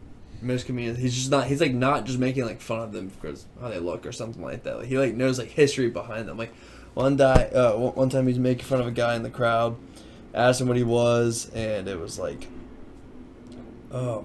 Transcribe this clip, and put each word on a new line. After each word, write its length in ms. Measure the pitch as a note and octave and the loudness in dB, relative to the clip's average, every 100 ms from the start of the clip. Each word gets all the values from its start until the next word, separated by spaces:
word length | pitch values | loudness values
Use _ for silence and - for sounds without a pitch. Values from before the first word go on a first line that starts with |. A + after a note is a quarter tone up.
| - - - G#2 | -18 -18 -18 -10
most 240 | A#2 B2+ - | -4 -4 -4
comedians, 320 | B2 A#2+ A#2+ | -6 -4 -2
he's 160 | B2+ | -2
just 160 | B2 C3 | -2 2
not, 160 | C#3+ B2 | 2 2
he's, 140 | C#3 | 2
like, 120 | D#3+ | 2
not 320 | B2 C3 C#3+ A2 | 2 2 2 -2
just 120 | B2+ | 0
making, 280 | B2+ C3 A#2 | 0 0 -4
like, 160 | G2 | -6
fun 180 | - A2+ | -6 -6
of 140 | A2+ | -6
them 160 | G2+ F#2+ F#2+ | -8 -10 -10
because 240 | D#2+ C#2+ - - | -12 -12 -14 -14
how 80 | A#2+ | -8
they 100 | G2 | -6
look 260 | F2 E2+ - | -4 -6 -8
or 60 | |
something 300 | - A2+ A#2 | -10 -10 -10
like 220 | D2 C2 | -10 -8
that. 140 | - - | -8 -8
Like, 100 | A#2+ | -2
he, 100 | C3 | 0
like, 160 | C3+ | 2
knows, 240 | G#2+ C3 B2+ | 2 0 0
like, 120 | A2+ | -4
history 400 | - C#3+ C#3 A#2+ | 4 4 6 0
behind 380 | F2 F#2+ A2 G#2+ | 0 -8 -8 -8
them. 100 | F2 | -8
Like, 160 | A2+ - - - - - | -10 -10 -20 -20 -12 0
one 200 | C3 C#3 | 2 6
di-, 320 | C3+ B2+ A#2 | 8 8 6
uh, 240 | C3+ B2 A2 | 4 4 4
one, 160 | B2 | 0
one 160 | - C3 | 2 2
time 160 | C3+ C3 | 2 2
he's 120 | B2 | 2
making 260 | B2+ B2 - | 2 0 0
fun 140 | C3 | -2
of 60 | B2 | 0
a 40 | |
guy 240 | A#2 A#2+ A#2 | 0 0 0
in 80 | |
the 60 | A#2 | -4
crowd, 460 | - A#2+ A#2 A#2 A#2 - - - - - | 0 2 4 2 -2 -12 -20 -20 -20 -10
asked 280 | - B2 B2 | 2 4 4
him 60 | B2+ | 2
what 80 | B2 | 2
he 60 | |
was, 680 | A#2+ A#2 A#2+ A#2+ A#2+ A#2 - | 4 4 4 4 4 0 -6
and 340 | A2+ A2+ G#2+ F#2+ | -6 -4 -4 -4
it 100 | F#2+ | -6
was, 180 | F#2 - | -8 -6
like, 300 | F2 D2 - - - - - - - - - - - - - - - | -6 -6 -12 -14 -16 -18 -18 -18 -20 -18 -20 -20 -18 -18 -18 -18 -12
oh 320 | B2+ B2+ A2 | -8 -4 -6